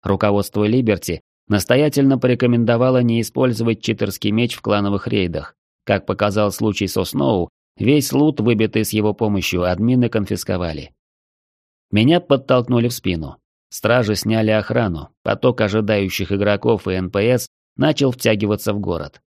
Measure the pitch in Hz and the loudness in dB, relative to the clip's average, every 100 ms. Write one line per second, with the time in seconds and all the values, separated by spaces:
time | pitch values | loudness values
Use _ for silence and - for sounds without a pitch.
0 | - 98 107 101 98 104 104 123 117 98 | -2 0 2 2 0 -2 0 2 0 -2
1 | - 80 _ _ _ 104 - 127 151 143 | -2 -8 _ _ _ -2 2 2 2 2
2 | 135 131 131 120 123 120 113 117 127 127 | 2 2 2 2 2 2 2 2 2 2
3 | 120 117 110 - 127 110 117 110 - 107 | 2 0 -2 -2 0 0 -2 -2 -4 -4
4 | 101 - 104 110 120 - - 104 101 101 | -4 -4 -2 0 -2 -4 -2 0 0 -2
5 | - 110 90 76 71 _ _ _ - 101 | -2 -2 -2 -4 -10 _ _ _ -2 -2
6 | - 98 104 101 104 - 110 98 98 - | -2 -2 0 2 -2 0 -2 -2 -2 -2
7 | 90 - 135 101 85 _ _ _ 107 147 | -4 -2 0 0 -2 _ _ _ 2 2
8 | 127 131 151 135 113 110 110 110 107 107 | 2 2 2 2 0 2 0 0 -2 0
9 | 107 101 110 101 90 90 90 90 113 127 | 0 0 -2 -2 -2 -2 -2 0 0 2
10 | 120 110 98 101 - 92 87 78 - _ | 2 0 -2 -6 -4 -4 -4 -8 -12 _
11 | _ _ _ _ _ _ _ _ _ 104 | _ _ _ _ _ _ _ _ _ 2
12 | 120 170 175 135 131 127 120 120 117 120 | 4 2 2 -2 2 0 2 0 0 -2
13 | - 85 71 - _ _ _ - 107 123 | -4 -4 -6 -14 _ _ _ -6 0 2
14 | 107 104 107 113 107 110 101 113 110 80 | 2 -2 0 0 2 0 0 -2 -2 -4
15 | 69 _ - 104 127 120 107 107 104 104 | -12 _ -4 0 0 2 0 0 0 0
16 | 98 - 95 101 101 101 120 110 - 92 | 0 -4 -4 0 0 2 0 0 -2 -4
17 | 90 101 110 127 - _ _ - 147 147 | -2 0 0 0 -2 _ _ -2 -2 2
18 | 139 120 117 107 101 104 - 101 98 85 | 0 0 0 0 0 -2 -2 -4 -4 -6
19 | 78 - _ | -8 -16 _